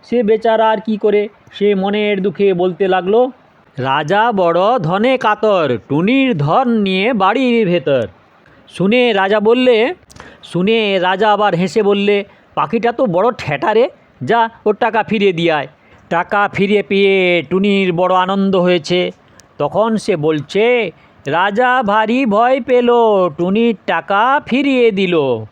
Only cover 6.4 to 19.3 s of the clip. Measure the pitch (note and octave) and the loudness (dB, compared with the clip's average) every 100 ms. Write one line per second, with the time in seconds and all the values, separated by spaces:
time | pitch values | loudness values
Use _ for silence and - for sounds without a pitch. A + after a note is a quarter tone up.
6.4 | C#3+ G3 B3+ A3+ G3 F#3 G#3 A#3+ F#3+ A#3+ | 0 0 0 0 0 0 -2 0 0 0
7.4 | B3+ A#3 G3+ F3 D3+ C3+ G#2 - _ _ | 0 2 2 0 0 -2 -2 -10 _ _
8.4 | _ - _ - F#3+ B3 B3 G3 G3 G#3+ | _ -20 _ -4 0 2 2 2 0 2
9.4 | G#3 A#3+ B3+ A3+ B3 F4+ _ - - - | 2 2 2 2 0 -4 _ -20 -20 -20
10.4 | - F3 F#3+ A3+ G#3+ G3 F3+ F#3+ A3 G#3 | -8 -4 0 0 0 0 0 0 2 2
11.4 | G#3 E3+ F#3 A3+ G3+ G3+ G3+ G3+ G3 - | 2 0 -2 0 0 0 2 0 -2 -16
12.4 | _ - D3+ A3+ A#3 A#3 B3+ E3+ A3+ - | _ -6 -4 -2 -2 -2 0 0 0 -2
13.4 | - C#3+ - G#3+ C#4 - _ _ B2+ A#3 | -8 -4 0 0 0 -4 _ _ -2 0
14.4 | A3+ - G#3 G#3 A#3 A3 G3 A3 G3+ E3 | 0 -2 -4 -2 -2 -2 -2 0 0 0
15.4 | E3+ D3+ C3+ _ _ - - E3+ F3 G3+ | 0 -2 -4 _ _ -20 -6 -4 -2 -2
16.4 | G3+ - G3 G#3 G3 G3 G3 G3 F3+ F3 | -2 -2 0 0 0 0 2 2 2 0
17.4 | D3+ F#3 G3+ G3 F#3+ E3+ F3+ F#3 F#3 G3 | 0 -2 0 0 0 0 0 0 0 0
18.4 | G3 F#3+ F3+ F3+ - F3+ F3+ - _ | 0 0 2 0 0 -2 -2 -8 _